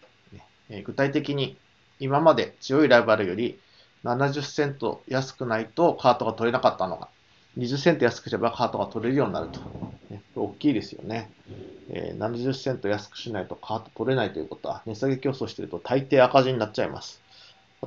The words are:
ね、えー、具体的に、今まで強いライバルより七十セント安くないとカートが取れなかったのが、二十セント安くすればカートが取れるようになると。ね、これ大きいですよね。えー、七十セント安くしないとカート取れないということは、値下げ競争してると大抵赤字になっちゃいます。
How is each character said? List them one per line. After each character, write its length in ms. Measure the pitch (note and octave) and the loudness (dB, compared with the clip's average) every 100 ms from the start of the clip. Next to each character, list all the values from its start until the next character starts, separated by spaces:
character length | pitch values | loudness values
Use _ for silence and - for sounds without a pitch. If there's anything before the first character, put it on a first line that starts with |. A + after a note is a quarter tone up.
| - _ _ | -20 _ _
ね、 120 | F#2+ - _ - | -20 -20 _ -14
え 100 | G2+ | -12
ー、 40 | |
具 100 | - | -8
体 180 | G#2+ C#3 | 0 2
的 220 | D3 D3 C#3 | 2 -2 -2
に、 220 | B2+ - _ _ _ _ | -4 -6 _ _ _ _
今 200 | C3+ C#3+ | 0 4
ま 160 | E3 B2 | 6 6
で 200 | - - | 0 -6
強 240 | - C#3 | 0 4
い 60 | C#3+ | 8
ラ 80 | A#2+ | 8
イ 60 | |
バ 120 | A2+ G#2+ | 8 4
ル 100 | F#2+ | 2
よ 100 | F#2+ | -2
り 220 | A#2+ - _ _ _ _ | -4 -6 _ _ _ _
七 260 | A#2+ B2+ C#3 | -4 0 0
十 120 | C#3+ | -2
セ 240 | C#3 - C#3+ | -4 -2 -2
ン 80 | |
ト 280 | C#3 A2+ - - | -2 -4 -6 -4
安 240 | C3 C3+ | -4 -4
く 140 | - B2 | -8 -4
な 160 | A2+ | -4
い 60 | A2 | -2
と 260 | - E3+ | 2 2
カ 180 | - B2+ | 6 4
ー 60 | A#2+ | 4
ト 80 | A2+ | 0
が 80 | |
取 160 | G#2+ A#2 | 0 0
れ 20 | |
な 80 | A#2+ | 2
か 120 | A#2+ | 2
っ 60 | - | 2
た 100 | F#2 | -4
の 100 | E2 | -4
が、 100 | - _ _ _ _ - | -12 _ _ _ _ -8
二 120 | B2 | -4
十 100 | C#3 | 2
セ 140 | E3+ | 2
ン 60 | D#3 | 4
ト 60 | |
安 160 | A#2+ - | 2 0
く 60 | - | -6
す 60 | |
れ 60 | G#2 | -2
ば 140 | A#2 | -2
カ 140 | - A2+ | 0 -2
ー 60 | |
ト 60 | G#2 | 0
が 100 | G2 | -4
取 180 | A2+ A#2 | -4 0
れ 60 | |
る 60 | C#3 | 0
よ 80 | A2 | 0
う 20 | |
に 60 | |
な 80 | D#2+ | -2
る 60 | D#2+ | -6
と。 140 | - - - - - - | -10 -14 -14 -14 -16 -18
ね、 120 | G2+ - A#2+ | -18 -12 -6
こ 60 | |
れ 60 | G2+ | -6
大 80 | - | -2
き 120 | D3 | 0
い 20 | |
で 80 | A2 | 0
す 100 | - | -4
よ 120 | - | -12
ね。 280 | E2+ A#2 G#2+ - - - - - - | -8 -8 -10 -18 -20 -18 -18 -18 -12
え 240 | F2+ E2+ | -10 -8
ー、 40 | F2 | -6
七 200 | G#2+ A#2+ | -6 -2
十 160 | C3 | -4
セ 180 | C3+ C3+ | -4 -4
ン 80 | B2 | -4
ト 80 | G2+ | -2
安 220 | G#2 - | -4 -6
く 80 | - | -14
し 140 | A#2+ | -8
な 100 | G2+ | -8
い 60 | F2+ | -8
と 80 | - | -12
カ 200 | - A2 | -8 -8
ー 80 | |
ト 80 | - - | -8 -6
取 140 | A#2 | -2
れ 60 | C3 | 0
な 100 | G2+ | -2
い 80 | |
と 60 | D#2+ | -4
い 40 | |
う 40 | D2+ | -10
こ 80 | - | -8
と 140 | D2 | -8
は、 120 | - A2+ | -8 -10
値 100 | G#2+ | -4
下 120 | C3+ | -2
げ 100 | C3 | -2
競 140 | C#3 | -4
争 160 | C3+ G#2 | -4 -8
し 60 | |
て 80 | - | -8
る 60 | F2+ | -10
と 120 | F2 | -10
大 260 | - C3+ C3+ | -2 -2 4
抵 180 | C3+ | 6
赤 200 | B2+ C3+ | 8 6
字 100 | C3 | 4
に 60 | B2 | 0
な 60 | G#2 | -2
っ 60 | |
ち 100 | B2 | -2
ゃ 40 | F2 | -4
い 40 | |
ま 120 | C#2 | -6
す。 200 | - - _ - - _ _ _ | -14 -18 _ -20 -20 _ _ _